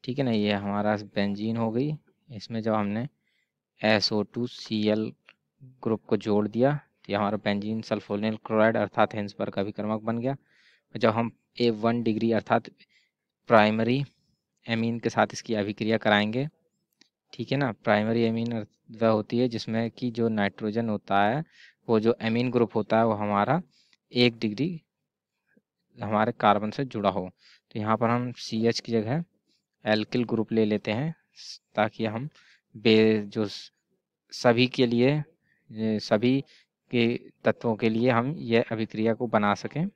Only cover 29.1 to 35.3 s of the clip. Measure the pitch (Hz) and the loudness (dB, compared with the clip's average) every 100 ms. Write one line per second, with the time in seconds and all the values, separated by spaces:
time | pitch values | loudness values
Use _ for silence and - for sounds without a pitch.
29.1 | 147 170 _ _ _ _ _ - 107 107 | -4 -6 _ _ _ _ _ 0 0 0
30.1 | 127 117 113 107 113 107 104 - 107 156 | -2 -2 -2 -2 0 0 0 -2 -4 -4
31.1 | 160 _ _ - - _ - 104 - 110 | -8 _ _ -20 -20 _ -2 -2 -2 -6
32.1 | 110 143 _ _ _ _ 110 110 110 110 | -6 -10 _ _ _ _ -2 4 6 6
33.1 | 110 104 113 107 - - _ _ _ _ | 2 -2 -4 -4 -6 -18 _ _ _ _
34.1 | _ _ - 127 117 127 135 123 117 123 | _ _ 0 2 4 2 2 2 4 4
35.1 | 151 147 | 2 -4